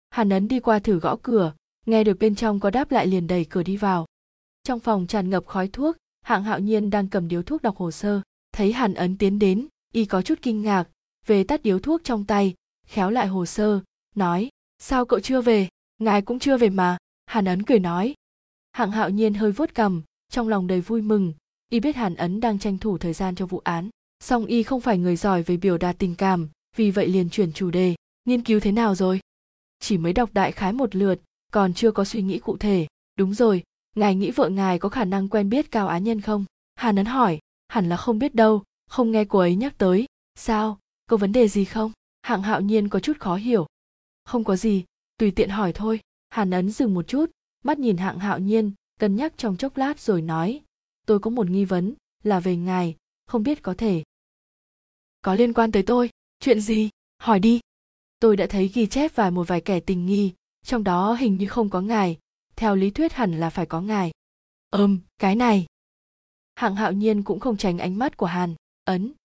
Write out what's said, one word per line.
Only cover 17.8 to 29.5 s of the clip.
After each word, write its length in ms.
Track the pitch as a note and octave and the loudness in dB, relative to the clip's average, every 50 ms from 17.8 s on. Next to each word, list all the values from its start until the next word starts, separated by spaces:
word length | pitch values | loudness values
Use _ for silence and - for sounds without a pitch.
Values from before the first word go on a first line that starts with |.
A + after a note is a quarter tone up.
| F#3 E3+ E3+ F3+ G3+ C4 D4+ _ _ _ _ _ _ _ _ _ _ _ | 4 2 -2 -2 -2 -4 -4 _ _ _ _ _ _ _ _ _ _ _
Hạng 180 | - - A3+ F#3+ | -6 -4 -4 -2
Hạo 200 | G#3+ A3 G3+ D#3+ | 0 -2 0 0
Nhiên 240 | G3 G#3 A3 A3 G#3 | 0 2 2 0 0
hơi 180 | G3+ A3 G#3 | 0 0 0
vuốt 220 | G3 - D#4 - - | 0 0 -2 -2 0
cằm, 280 | A#3+ A3 G3 F#3 E3 D3+ _ _ _ _ - | 0 0 0 0 -2 -6 _ _ _ _ -8
trong 180 | - B3+ A#3 A3 | -6 -4 -2 0
lòng 180 | G#3+ G3 F3+ | 0 0 0
đầy 140 | F3+ F#3 F3+ | 0 0 -2
vui 220 | F3 G#3 A3+ A3+ | -2 -2 -2 -2
mừng, 300 | G#3+ G#3+ G#3+ G#3 F#3+ E3+ D#3 - _ _ _ _ _ - | 0 2 2 2 2 0 -4 -8 _ _ _ _ _ -2
y 120 | - A3+ | -2 0
biết 160 | G#3+ D4+ D4 | 0 0 -2
Hàn 180 | B3+ A#3 F#3 E3+ | -2 -2 -4 -4
Ấn 260 | - E3+ F3 F#3 A3 | -4 -4 -4 -2 -2
đang 180 | B3 A#3 G#3 G3 | -2 -2 -2 -2
tranh 200 | - G#3+ G3 F#3 | -2 -4 -4 -4
thủ 200 | - A3 F#3 D#3+ | -4 -4 -4 -2
thời 140 | - E3+ | -4 -4
gian 220 | D#3+ - G3 F#3 F3+ | -4 -4 -4 -4 -4
cho 120 | F3+ F#3+ | -6 -6
vụ 140 | F3+ F#3 - - | -6 -6 -6 -4
án, 240 | - E3+ E3 F3 A3+ - _ _ _ _ - | -4 -4 -4 -6 -8 -12 _ _ _ _ -10
song 260 | - - B3+ A#3 G#3+ | -4 -2 -2 0 0
y 160 | - A#3 A#3 | 0 0 0
không 180 | A3 - C4+ B3 | 0 0 -2 -2
phải 180 | - B3+ G#3 F3+ | 0 0 0 2
người 180 | F3 F3+ F3 | 2 0 0
giỏi 260 | E3+ - G3+ F#3+ F3 | 0 0 0 0 0
về 140 | E3 - F3+ | 0 0 -2
biểu 220 | E3+ F#3+ F#3+ F3 E3 | 0 0 0 0 0
đạt 200 | F#3 F3 F3 - | 0 -2 -2 -2
tình 160 | G3 F3+ E3+ | -2 -4 -2
cảm, 340 | - G3 F#3+ F#3 F3 D#3+ D3+ - _ _ _ _ | -2 0 0 0 0 -2 -6 -10 _ _ _ _
vì 140 | - A3 G3+ | 0 2 2
vậy 180 | F#3 G3+ F3 - | 2 2 2 2
liền 220 | F#3 F#3+ F3+ E3+ | 2 2 0 0
chuyển 220 | - A3 G3 E3 | 0 0 -2 -2
chủ 180 | D3 - G3 F3 | -2 -4 -4 -2
đề, 240 | E3 F3+ F#3 F3+ E3+ - _ _ _ _ - | 0 2 2 2 0 -2 _ _ _ _ -2
"Nghiên 180 | A#3+ B3 A#3+ | 0 0 0
cứu 180 | A#3 - G#3+ G#3 | 2 2 2 2
thế 120 | G3+ G#3 | 2 2
nào 220 | G3+ A#3 A#3 G#3+ F#3+ | 2 2 2 2 2
rồi?" 260 | F3+ F#3+ F#3 F#3 F#3+ - _ _ _ _ _ | 2 2 0 0 -2 -4 _ _ _ _ _